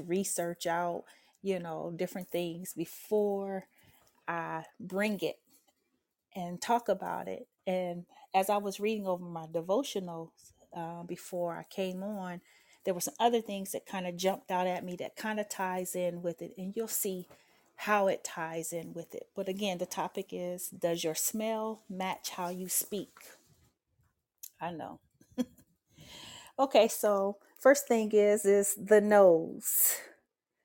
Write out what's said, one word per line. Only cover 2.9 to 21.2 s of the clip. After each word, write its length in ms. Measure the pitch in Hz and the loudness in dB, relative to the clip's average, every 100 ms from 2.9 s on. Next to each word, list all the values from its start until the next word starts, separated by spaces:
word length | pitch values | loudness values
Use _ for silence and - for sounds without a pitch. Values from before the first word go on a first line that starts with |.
| - - 214 208 196 196 190 185 _ - _ _ _ - | -10 -2 0 2 0 -4 -6 -8 _ -20 _ _ _ -8
I 360 | 170 160 160 160 - | -6 -6 -6 -10 -14
bring 400 | 175 185 208 202 | -6 0 0 0
it 180 | 156 - _ _ _ _ _ _ _ _ _ - | -2 -4 _ _ _ _ _ _ _ _ _ -10
and 260 | 175 180 | -8 -6
talk 280 | - 240 240 | 0 0 2
about 380 | 190 175 175 185 | -2 -2 -6 -6
it. 200 | 185 - _ - | -10 -12 _ -4
And 400 | 185 180 175 175 - - | -2 -2 -6 -12 -20 -2
as 160 | 190 190 | 0 2
I 80 | 208 | 0
was 220 | 202 190 | -2 -2
reading 280 | 208 220 196 | -2 -2 -2
over 180 | 180 175 | -4 -4
my 200 | 165 160 | -10 -6
devotionals, 840 | 165 170 208 269 202 180 165 165 _ - _ _ 170 | -4 0 0 0 -4 -6 -8 -10 _ -20 _ _ -10
uh, 280 | 165 170 | -10 -10
before 520 | 175 180 - 180 175 165 | -10 -12 -8 -4 -2 -4
I 80 | |
came 400 | 165 - 190 185 | -8 -4 -4 -4
on, 380 | 196 208 185 175 - _ _ _ | -6 -6 -6 -10 -14 _ _ _
there 100 | - | -4
were 80 | 175 | -2
some 140 | - - | -4 2
other 220 | 233 233 | 4 4
things 300 | 220 196 190 | -2 -6 -6
that 140 | - - | -8 -6
kinda 260 | 196 180 | -6 -6
jumped 400 | 175 185 190 - | 0 0 0 0
out 160 | 185 185 | 0 0
at 160 | 180 | -2
me 120 | 185 180 | -6 -8
that 180 | - - | -10 -8
kinda 280 | 220 214 | -4 -4
ties 520 | 208 - 190 185 180 180 | -4 -4 -2 -2 -4 -2
in 260 | 180 175 | -2 -2
with 200 | 175 165 | -6 -6
it. 120 | 170 - | -10 -10
And 180 | 185 202 | -8 -6
you'll 120 | 220 | -4
see 400 | - 208 185 180 - _ _ _ - | -4 -2 -4 -8 -18 _ _ _ -8
how 300 | - 208 196 | 2 4 4
it 160 | - | 2
ties 500 | - - 165 165 165 | -4 -8 -6 -6 -6
in 200 | 170 165 | -8 -8
with 200 | 165 165 | -12 -12
it. 160 | - - - | -14 -12 -8
But 120 | 190 | -6
again, 300 | 190 208 180 | -4 -2 -2
the 80 | 180 | -4
topic 440 | - 170 - 190 | -4 -6 -6 -8
is, 380 | 180 180 180 - | -8 -6 -8 -10
does 340 | 185 175 170 | -2 -2 0
your 120 | 170 | -2
smell 680 | 156 | -2